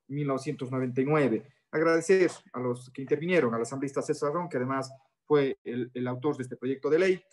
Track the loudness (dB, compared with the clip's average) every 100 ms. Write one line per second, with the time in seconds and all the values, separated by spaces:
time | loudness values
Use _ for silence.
0 | _ -4 -2 -2 -4 -6 -4 -2 -2 0
1 | 2 4 4 0 -4 _ _ 0 2 2
2 | 4 4 4 0 -12 -6 -4 -4 -8 -12
3 | -2 -2 2 2 2 0 -4 -4 -4 -4
4 | -2 -2 0 -2 -4 -4 -2 -4 -6 -12
5 | _ _ _ 2 4 -2 -6 -6 -6 -6
6 | -6 -4 -4 -4 -8 -8 -6 -4 2 4
7 | 4 0 _